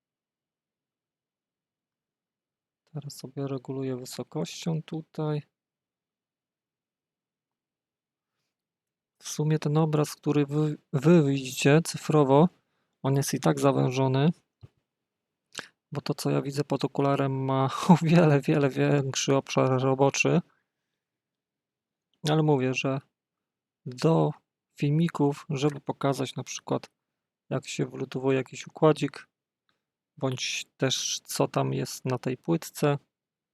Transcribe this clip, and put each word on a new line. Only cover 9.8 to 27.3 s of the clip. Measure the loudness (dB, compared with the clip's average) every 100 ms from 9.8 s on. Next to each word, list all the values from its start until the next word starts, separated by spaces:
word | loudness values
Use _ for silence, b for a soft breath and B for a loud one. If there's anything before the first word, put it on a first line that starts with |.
| 2 0 -2 -4
który | -2 0 0
wy, | 0 -2 -4 _
wy | 0 6 6
widzicie | 6 0 -4 0 4 4
cyfrowo, | 2 -6 0 2 6 6 6 2 _ _ _ _
on | -2 0
jest | 0
i | 0
tak | 0 2
zawężony, | 2 2 0 0 0 2 2 0 _ _ -20 _ _ _ _ _ _ _ _ B B _ _
bo | -8
to, | -6
co | -4 -2
ja | -2
widzę | -2 -6
pod | -4 -4 -2
okularem, | 0 0 0 -2 -2 -2
ma | 0 0 2
<laughs> | 4
o | 4
wiele, | 6 6 6 4
wiele | 2 0 0
większy | 0 0 0 -2 -4 0 0
obszar | 0 0 2 2
roboczy. | 0 2 2 2 2 0 0 _ _ _ _ _ _ _ _ _ _ _ _ _ _ _ _ _ 0
Ale | 2
mówię, | 4 2 2
że | -2 -4 -4 -8 _ _ _ _ _ _ _ -16
do | -2 2 2 0 -4 _ _ _ -4
filmików, | 0 2 0 0 0 -2 -6
żeby | -2 -2 -4
pokazać | -8 -4 -2 -2 -4 -8
na |
przykład, | -12 -12 -6 -6 -8 _ _ _ _